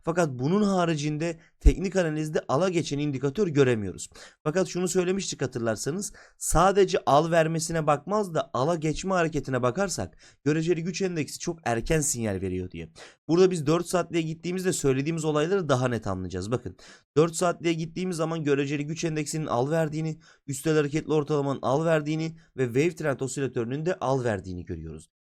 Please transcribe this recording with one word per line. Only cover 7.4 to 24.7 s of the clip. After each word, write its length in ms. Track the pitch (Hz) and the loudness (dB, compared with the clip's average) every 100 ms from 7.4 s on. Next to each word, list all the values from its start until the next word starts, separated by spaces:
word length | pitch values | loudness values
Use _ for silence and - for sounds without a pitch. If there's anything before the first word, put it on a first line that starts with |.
| 160 165 165 165 151 | 2 0 -2 -2 2
bakmaz 460 | 143 170 208 190 | 0 0 -2 0
da 160 | 156 - | -2 -2
ala 220 | 117 143 170 | 0 0 0
geçme 380 | 156 151 190 | 0 -2 0
hareketine 480 | 185 160 156 131 131 | 2 2 0 -2 0
bakarsak 560 | 123 120 196 151 90 - - _ | 0 0 -2 -2 -6 -10 -20 _
göreceli 400 | 139 156 160 165 | -2 0 0 0
güç 180 | 165 165 | -2 -2
endeksi 380 | 190 170 139 - | -2 -2 -6 -6
çok 200 | - 165 | -6 -6
erken 380 | 117 117 113 160 | -2 -2 0 0
sinyal 400 | 143 120 110 95 | 0 -2 -2 -2
veriyor 300 | 92 92 90 | -2 -4 -6
diye. 180 | 82 82 - - - - | -10 -14 -16 -20 -18 0
Burada 240 | 170 190 | 4 4
biz 140 | 180 139 | 4 0
dört 220 | 175 170 | 0 2
saatliğe 340 | 180 170 165 | -2 0 -2
gittiğimizde 520 | 160 160 175 185 185 | -4 -6 -6 -2 -2
söylediğimiz 520 | - 139 131 143 165 156 | 0 0 0 0 -2 0
olayları 440 | 151 156 196 151 | 0 2 0 2
daha 180 | 127 127 | 2 2
net 200 | 117 107 | -2 -4
anlayacağız. 440 | 92 92 92 101 | -6 -4 -6 -4
Bakın, 260 | 120 92 - - - _ 139 | -4 -6 -14 -20 -20 _ 2
dört 180 | 170 165 | 2 2
saatliğe 380 | 175 - 165 | -2 0 -2
gittiğimiz 440 | 165 165 165 185 160 | -2 -4 -6 -4 -2
zaman 260 | 160 165 | -2 -2
göreceli 420 | 147 139 143 147 147 | 2 2 2 -4 -4
güç 180 | 165 | -4
endeksinin 420 | 170 156 147 160 156 | -2 -2 -4 -4 -2
al 260 | 117 135 | 0 2
verdiğini, 480 | 165 156 151 160 156 - _ - | 0 0 -2 -6 -8 -14 _ -10
üstel 280 | 131 160 156 | -4 2 2
hareketli 380 | 143 156 156 | 2 -2 0
ortalamanın 460 | 156 143 151 139 131 | 0 2 0 0 -2
al 240 | 113 139 165 | 0 2 2
verdiğini 520 | 160 147 156 160 160 - 123 | 2 2 -2 -4 -8 -14 -4
ve 80 | 131 | 0
wave 300 | 120 170 165 | 2 2 0
trend 240 | 156 127 | -4 -2
osilatörünün 640 | 135 143 135 131 113 139 156 | -4 -4 -4 -2 -4 -4 -4
de 100 | 135 | -2
al 280 | 127 135 | 0 0
verdiğini 420 | 120 101 90 90 | 0 -2 -4 -10
görüyoruz. 440 | 85 | -8